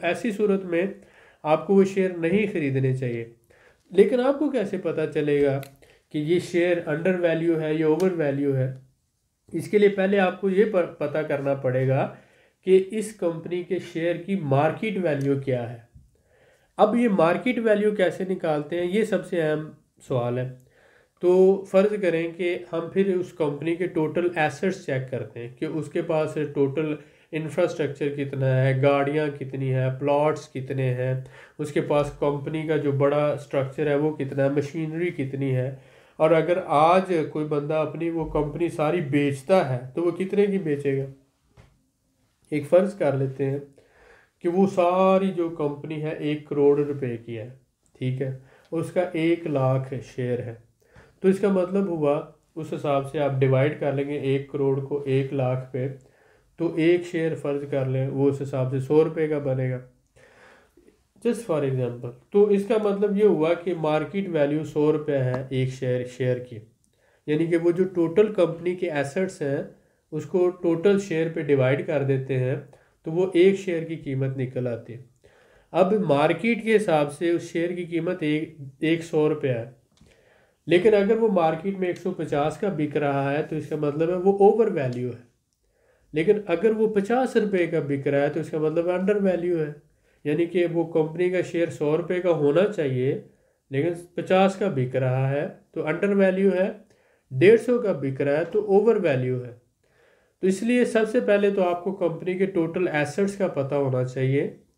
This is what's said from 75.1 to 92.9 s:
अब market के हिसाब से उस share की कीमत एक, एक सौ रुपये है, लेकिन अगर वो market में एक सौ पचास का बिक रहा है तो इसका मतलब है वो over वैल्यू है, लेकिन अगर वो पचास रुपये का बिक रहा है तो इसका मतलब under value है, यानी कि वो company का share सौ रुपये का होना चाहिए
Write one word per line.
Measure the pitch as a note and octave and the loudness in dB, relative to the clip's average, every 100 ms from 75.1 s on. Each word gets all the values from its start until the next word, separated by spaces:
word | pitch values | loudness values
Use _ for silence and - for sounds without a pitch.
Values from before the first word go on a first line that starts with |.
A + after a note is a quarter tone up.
| _ _ _ _ _ _ | _ _ _ _ _ _
अब | D#3+ F#3 G#3+ | 2 2 2
market | D#3+ C#3+ D#3 E3 A#3 A3+ | 2 2 2 2 0 0
के | A3 | 2
हिसाब | G#3 F3+ D#3 C#3+ | 2 4 0 0
से | - E3+ | -2 -2
उस | E3+ - | -2 -2
share | E3+ F3 | -4 -4
की | F3 E3+ | -6 -6
कीमत | E3 F3 F#3 | -4 -4 -4
एक, | D3+ D3+ E3 - C3+ - | -2 -2 -4 -12 -16 -4
एक | D#3 E3 | -2 -2
सौ | - D#3+ D3+ | -2 0 2
रुपये | D3+ C3+ | 0 -2
है, | A#2 A#2 - _ _ _ _ _ _ _ _ D3+ | -2 -6 -16 _ _ _ _ _ _ _ _ 2
लेकिन | F3 G3 | 4 6
अगर | G3+ G3 A3 | 4 4 2
वो | A3 | 2
market | F3+ D#3+ D#3+ G3 F#3+ | 2 2 0 -4 -4
में | F3+ | -4
एक | E3 | -4
सौ | F#3+ | -6
पचास | F3 D3 D3 D3+ - | -6 -2 0 -2 -2
का | G3+ | -4
बिक | D#3 D3 D3 | -2 -2 -2
रहा | C#3+ C#3 C#3 | 0 0 0
है | C#3+ | -2
तो | D#3 D#3 | -4 -6
इसका | - D3+ | -6 -4
मतलब | D3 D3+ E3 | -2 0 0
है | F3+ | 2
वो | F#3+ G3 | 2 6
over | G3+ A3+ G#3 | 6 6 2
वैल्यू | D#3+ B2+ A#2+ B2 | 0 -4 -4 -6
है, | A2+ - _ _ _ _ _ _ _ _ | -10 -18 _ _ _ _ _ _ _ _
लेकिन | D3+ F#3 G3+ - | -2 2 2 2
अगर | E3+ A3 | 0 2
वो | A3 G#3+ | 2 2
पचास | G#3 G3 B3 B3 A3+ | 0 0 0 2 0
रुपये | G3+ F#3 E3 | 2 0 0
का | E3 | -2
बिक | C#3 C#3 C#3+ | -2 -2 0
रहा | C#3 | 0
है | D3 | 0
तो | D#3+ | -2
इसका | D3+ D#3+ | -6 -2
मतलब | D#3 E3 F3 | 0 0 0
under | F3+ F#3+ G3+ | 0 0 2
value | F#3+ F3 F3 E3 | 2 0 0 -2
है, | D3+ - _ _ _ _ | -4 -8 _ _ _ _
यानी | D3 D#3+ E3+ | -4 0 0
कि | F3+ E3+ | 0 0
वो | E3 E3 | 0 0
company | D#3+ D#3 E3+ F3+ | 0 -2 0 0
का | F3+ | 0
share | - E3 E3 | -2 -2 -2
सौ | - D3 D#3+ | -2 0 0
रुपये | E3 F3+ | -2 -2
का | F3+ D#3 | 0 2
होना | C#3+ D#3+ G3+ | 4 4 2
चाहिए | F3 C#3 | 0 -2